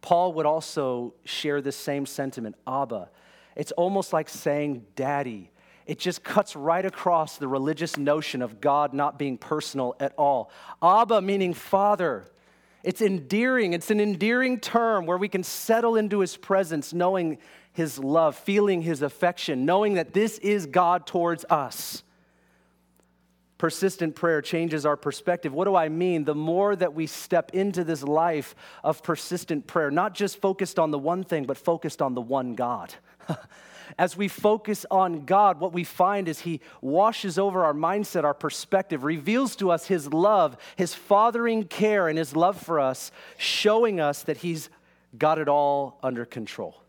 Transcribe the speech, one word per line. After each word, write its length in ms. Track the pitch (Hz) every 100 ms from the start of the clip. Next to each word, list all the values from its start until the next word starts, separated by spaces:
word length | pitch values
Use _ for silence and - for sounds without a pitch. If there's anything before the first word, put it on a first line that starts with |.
Paul 320 | - 175 180
would 120 | 160 151
also 680 | 156 - - 135 123 120 - -
share 340 | - 151 143
this 160 | 139 135
same 300 | - 143 139
sentiment, 500 | - 139 127 110 - -
Abba. 420 | 131 135 110 90 _ _ _ _ -
It's 160 | 147
almost 420 | - 180 196 185
like 160 | 165 151
saying 560 | - 160 147 147 127 101 -
daddy. 540 | 131 143 131 107 87 _ _ _ -
It 100 | 156
just 260 | 180 175
cuts 320 | - 208 202 156
right 300 | 143 170 190
across 520 | - 180 170 156 -
the 100 | 139
religious 500 | 135 139 156 165 -
notion 440 | 143 151 151 135
of 200 | 123 107
God 320 | 151 143 147
not 240 | 139 143 143
being 200 | 143 123
personal 580 | - 151 - 135 123 -
at 140 | 139 -
all. 340 | 143 131 107 - - -
Abba 400 | 170 202 233 220
meaning 320 | 190 196 185
father. 720 | 165 - 196 202 208 170 110 - _ _ _ _ _
It's 180 | - 185
endearing. 720 | 214 190 131 202 247 254 202
It's 200 | 170 -
an 100 | 208
endearing 580 | 208 185 208 247 262 254
term 460 | - 233 226 208 165
where 120 | 180
we 120 | 202
can 140 | 190
settle 520 | 180 - - 226 233 226
into 240 | 214 208
his 160 | 185 -
presence, 580 | - 196 175 160 135
knowing 440 | 170 175 190 170 151 - - _
his 260 | - 160 135
love, 380 | 135 160 160 131
feeling 460 | - 202 202 180
his 200 | 165 147
affection, 640 | 143 - 175 175 - 135 139
knowing 280 | 190 214
that 200 | 190 160
this 240 | 190 220 220
is 260 | 196 208 160
God 420 | 170 175 180 -
towards 380 | 180 170 165 -
us. 580 | 160 127 - - - _ _ _ _ _ _ _ _ _ _ _ _ _ _ _ _
Persistent 580 | 165 - 190 - 165 151
prayer 260 | 170 156
changes 440 | - 170 170 156 147
our 120 | 147
perspective. 560 | 147 135 - 175 156
What 100 | 135
do 120 | 190 185
I 100 | 160
mean? 380 | 160 180 170 147
The 100 | 147
more 400 | 156 175 202 196
that 180 | 175
we 140 | 151 156
step 440 | - - 170 -
into 320 | 185 196 175 160
this 180 | 156
life 500 | 139 151 170 156 131 - - -
of 180 | - 156
persistent 680 | - 160 - 180 - 156 -
prayer, 220 | 175 147
not 240 | 151 208
just 280 | 185 202 -
focused 360 | 196 190 190 -
on 140 | 156
the 80 | 147
one 240 | 143 180
thing, 220 | 185 160 131
but 120 | 135
focused 440 | - 170 160 -
on 120 | 139
the 80 | 123
one 340 | 117 135 127 113
God. 380 | 120 117 - - _ _ -
<laughs> 80 | 165 - - - - - -
As 200 | 175 170
we 100 | 202
focus 580 | - 208 220 214 202 -
on 360 | 190 185 165 139
God, 340 | 190 208 165
what 120 | 175
we 120 | 175
find 440 | 165 - 185 202 175
is 120 | 151
he 220 | 175 156 - -
washes 560 | 131 156 214 226 196 160
over 260 | 196 190
our 100 | 165
mindset, 500 | 147 165 202 202 180
our 100 | 147
perspective, 680 | 139 156 - - 190 190 147
reveals 520 | 139 165 139 233 269 -
to 140 | 190
us 140 | 165 -
his 240 | 180 143
love, 460 | 156 202 214 156 123 - -
his 180 | 180
fathering 720 | - - 202 226 233 233 226 196
care, 420 | - 214 208 170
and 100 | 156
his 180 | 156 147
love 240 | 175 190
for 200 | - 160
us, 320 | 135 131 - - - -
showing 600 | - - 214 220 233 190
us 240 | 147 143
that 140 | - 147
he's 320 | 175 160 - _ _ _ _ 117
got 200 | 151 160
it 100 | 147
all 520 | 147 143 143 135 -
under 240 | 131 120 117
control. 560 | 127 107 - 87 -